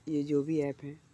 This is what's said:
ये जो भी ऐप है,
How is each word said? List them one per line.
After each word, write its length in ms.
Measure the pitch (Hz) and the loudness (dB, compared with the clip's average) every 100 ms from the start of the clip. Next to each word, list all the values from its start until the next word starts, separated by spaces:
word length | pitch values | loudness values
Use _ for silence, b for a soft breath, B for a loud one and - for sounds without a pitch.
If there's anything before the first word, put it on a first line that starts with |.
| - | -4
ये 140 | 151 | -2
जो 200 | 143 143 | 2 2
भी 160 | 143 160 | 2 0
ऐप 240 | 143 139 | 0 -2
है, 100 | 143 156 _ | -10 -14 _